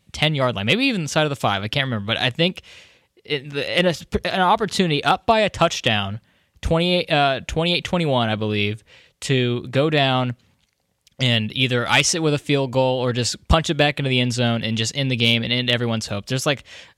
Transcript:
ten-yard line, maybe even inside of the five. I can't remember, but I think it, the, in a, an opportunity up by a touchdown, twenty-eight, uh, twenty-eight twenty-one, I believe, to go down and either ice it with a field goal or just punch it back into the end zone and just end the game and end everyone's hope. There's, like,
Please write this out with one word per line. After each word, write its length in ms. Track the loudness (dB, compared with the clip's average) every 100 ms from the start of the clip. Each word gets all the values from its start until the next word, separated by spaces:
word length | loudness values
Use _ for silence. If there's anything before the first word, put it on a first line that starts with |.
| _
ten-yard 440 | -2 0 2 0 0
line, 100 | 0
maybe 200 | 2 2
even 160 | -2
inside 220 | -2 0
of 60 | 0
the 60 | 0
five. 280 | -2 -2
I 40 | -2
can't 180 | -2 -2
remember, 200 | -4 -4
but 120 | -2
I 120 | -2
think 320 | 0 -2 -2 -14 -20 -20 _ _ _ -8
it, 240 | -8 -6
the, 300 | -6 -2 0
in 60 | 0
a, 80 | 0 -6 -6 -4
an 160 | 0
opportunity 640 | 2 2 0 0 0 0
up 220 | 2 0 2
by 140 | 2
a 100 | 2
touchdown, 680 | 2 0 2 0 0 0 -6 -12 _ _ _
twenty-eight, 480 | 0 2 2 0 2
uh, 300 | 2 2 0 -4
twenty-eight 360 | -2 0 -2 -2
twenty-one, 440 | -2 0 2 2
I 60 | 0
believe, 480 | 0 0 0 -2 -10 -20 _ _
to 460 | -2 0 2 -2 -2
go 220 | 0 2
down 460 | 2 2 2 -2 -6 _ _ _ _ _ _ _ -2
and 360 | 0 2 0 -2
either 320 | 0 0 2
ice 280 | 2 4 0
it 80 |
with 100 | 0
a 60 | 0
field 320 | 0 0 0
goal 280 | 0 2 2
or 140 | 0
just 340 | 0 -2 -4 _
punch 220 | 0 2
it 60 | 0
back 240 | 0 0
into 100 | 0
the 100 | 2
end 140 | 0
zone 300 | 0 0 0
and 120 | -2 -2
just 220 | -2 -2
end 140 | -2
the 40 | 2
game 280 | 2 2
and 100 | 0
end 160 | -2 0
everyone's 380 | 0 0 -2 -4
hope. 180 | -8 -4
There's, 200 | -2 -2
like, 180 | -4 -6 -20 -20